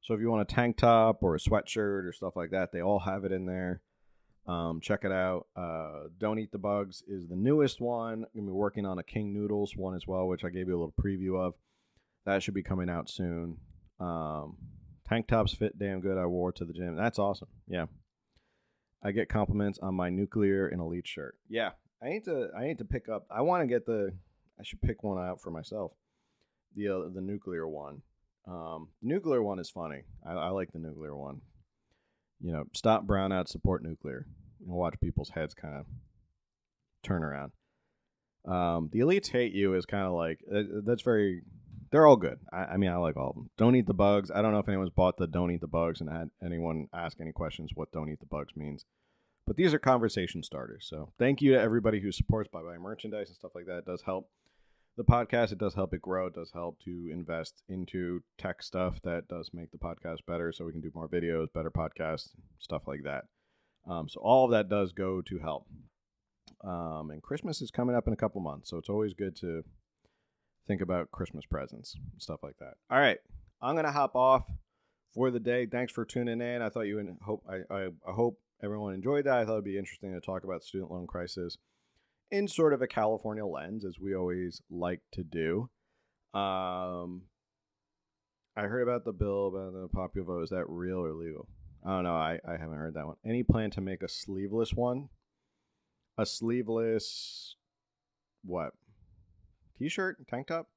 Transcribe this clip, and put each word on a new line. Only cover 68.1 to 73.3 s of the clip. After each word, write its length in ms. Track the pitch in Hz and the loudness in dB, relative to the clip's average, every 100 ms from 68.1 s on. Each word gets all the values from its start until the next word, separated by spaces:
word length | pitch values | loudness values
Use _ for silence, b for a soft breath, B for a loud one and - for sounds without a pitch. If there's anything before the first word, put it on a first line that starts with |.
a 60 | 107 | 0
couple 240 | 107 101 | 0 -2
months, 280 | 82 71 - | -6 -8 -8
so 60 | 85 | -10
it's 140 | 82 | -2
always 240 | 104 107 | 0 0
good 240 | 92 98 85 | -2 -6 -4
to 260 | 90 82 - - _ _ _ _ _ _ _ _ _ | -6 -6 -8 -20 _ _ _ _ _ _ _ _ _
think 140 | 98 | -2
about 300 | 90 90 78 | 0 0 -2
Christmas 340 | - 87 73 - | -6 -8 -8 -6
presents 500 | 71 69 58 - - | -4 -4 -12 -16 -14
and 260 | - - | -14 -14
stuff 200 | - 78 | -10 -10
like 140 | 71 - | -10 -14
that. 140 | 69 - _ | -18 -18 _
All 80 | 127 | 6
right, 200 | 127 98 _ | 6 4 _